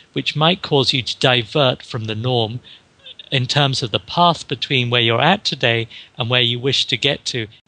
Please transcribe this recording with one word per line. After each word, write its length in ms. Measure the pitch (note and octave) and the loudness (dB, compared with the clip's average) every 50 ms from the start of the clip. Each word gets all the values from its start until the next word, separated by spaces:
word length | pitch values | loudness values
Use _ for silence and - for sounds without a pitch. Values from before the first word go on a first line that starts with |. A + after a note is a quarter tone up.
| - _ | -20 _
which 240 | - C3+ C3 - - | -8 -4 -4 -4 -2
might 260 | D3 D#3 E3+ F#3 F3+ | 2 2 2 2 0
cause 320 | - - D#3 C#3 B2+ - - | -2 0 2 2 2 2 0
you 80 | C3 | -2
to 160 | A2 - - - | -2 -4 -6 0
divert 640 | - C3+ B2 B2 A2 - - D3+ C#3 B2+ C3 - | 2 2 2 2 0 -2 0 0 2 2 0 -2
from 240 | - - - A#2+ A2 | -8 -10 -8 -8 -6
the 100 | G#2+ G#2+ | -6 -6
norm 440 | A2 A#2 B2+ B2+ A#2 A2 G#2+ A#2+ B2+ _ - - - _ _ _ _ _ - - _ - - | -4 -2 0 0 0 0 -2 -4 -10 _ -16 -20 -20 _ _ _ _ _ -20 -20 _ -10 -2
in 160 | D3 C3 B2 | -2 -2 0
terms 340 | - - D3 C#3+ C3+ C3 - | 0 2 2 2 2 0 -2
of 80 | C3+ A2 | -4 -4
the 100 | - G#2+ | -4 -6
path 480 | - - - F3 F3 F3 D#3 - - | -6 -4 0 4 4 4 4 0 -4
between 420 | - D3+ A#2+ - - C#3+ B2+ B2 A#2+ | -8 -8 -8 -4 -2 0 0 0 2
where 120 | B2 A#2+ | 2 2
you're 200 | A#2 A#2 A#2 A#2 | 4 4 4 4
at 220 | C#3 D#3+ G3 G#3 - | 4 4 2 2 0
today 440 | - D#3+ C3 C3+ A#2+ A#2 A2+ A2+ - - - - - _ | -6 -4 0 0 0 2 0 -2 -6 -10 -20 -20 -20 _
and 120 | - A#2 A2+ | -8 -4 0
where 120 | B2+ B2 | 0 2
you 180 | A#2+ A#2+ A#2+ A#2+ | 2 0 0 -2
wish 260 | A#2+ C#3 C3 - - | -2 -2 -2 -2 -2
to 120 | - C3 | -2 -4
get 280 | G#2+ - C#3 D#3 - - | -2 0 -2 -2 -2 -6
to 220 | - - B2 A2 G#2+ - - _ | -6 -6 -6 -8 -8 -12 -20 _